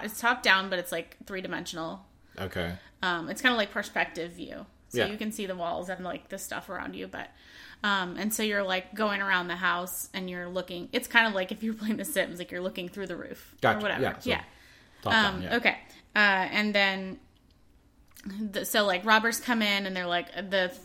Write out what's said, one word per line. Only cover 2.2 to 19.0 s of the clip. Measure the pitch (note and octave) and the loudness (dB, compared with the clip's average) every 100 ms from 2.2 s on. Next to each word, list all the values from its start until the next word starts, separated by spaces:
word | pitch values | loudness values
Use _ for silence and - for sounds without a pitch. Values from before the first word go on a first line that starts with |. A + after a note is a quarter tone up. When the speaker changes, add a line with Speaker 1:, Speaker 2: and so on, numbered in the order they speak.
| - - | -18 -10
Speaker 2:
Okay. | F2+ F#2 E2+ F2 - - | -6 -4 -4 -6 -12 -6
Speaker 1:
Um, | F#3 E3+ D#3+ | -2 -2 -4
it's | G#3 | 0
kinda | B3+ A#3+ | 2 2
like | G3+ | 0
perspective | G3+ G#3 - - - E3+ | -4 -4 -2 -2 -4 -8
view. | F3 - - G#3 - - | -10 -12 -12 -14 -20 -6
So | B2+ | 0
Speaker 2:
Yeah. | G3 | 0
Speaker 1:
you | G#3 | 0
can | G#3+ | -6
see | G#3+ G3 | -4 -6
the | F#3 | -4
walls | E3+ - F3+ | -4 -4 -6
and, | F3+ | -6
like, | F3+ F3+ - | -6 -8 -10
the | F#3+ | -10
stuff | - - F3 | -8 -8 -8
around | F3+ - F#3 | -8 -8 -8
you, | F#3+ | -10
but, | - - - - - - - | -10 -12 -14 -20 -20 -20 -4
um, | G#3 G3 F3+ E3 | 0 0 0 -2
and | G3+ | -2
so | A3 | 0
you're, | G#3+ G3+ | 0 0
like, | F#3+ F#3 F#3 | 0 0 -2
going | G#3 G#3+ G3+ | -2 0 0
around | G3 F#3 F3 | 2 2 2
the | F3 | 0
house | F3+ F3 F3+ - - | 2 0 -2 -6 -8
and | G3 F#3 | -6 -6
you're | F3+ F3+ | -6 -6
looking, | F3+ F3+ F3 F3 | -4 -4 -8 -4
it's | B3+ B3+ | -4 4
kind | A#3 A3+ | 4 6
of | |
like | F#3+ F#3 | 2 -2
if | G#3+ | -2
you're | A3 | -4
playing | A3 G#3+ G#3+ | -2 -2 -2
The | - | -2
Sims, | G3 - F3 | -2 -2 -4
like, | F3 | -8
you're | F3+ | -6
looking | F#3 F#3 F3 | -6 -6 -8
through | G3 F#3 | -8 -8
the | E3+ | -8
roof | - - - - | -10 -14 -18 2
Speaker 2:
Gotcha. | A#3 - | 4 4
Speaker 1:
or | |
whatever. | G#3 - | 2 0
Speaker 2:
Yeah, | C3 - | 0 -2
so | B3 | -2
Speaker 1:
Yeah. | G#3+ - - - - - - | -2 -4 -18 -20 -20 -20 -8
Speaker 2:
top | - | 2
down, | A3 G#3 F#3 | 4 4 0
Speaker 1:
Um, | |
Speaker 2:
yeah. | F3+ A#3+ | -2 2
Speaker 1:
okay. | A3+ - - - - G#3 | 2 0 -6 -20 -2 6
Uh, | |
and | G#3 F#3+ F#3 G#3 G#3 | 6 6 2 2 2
then, | G3+ G3 F#3+ F#3+ F#3 - _ _ _ _ - _ _ - - - | 4 4 2 -4 -10 -16 _ _ _ _ -20 _ _ -20 -16 -10
the, | G3 G#3+ F#3+ - | -6 -6 -4 0
so, | A3+ | 4
like, | G3+ F3+ | 4 4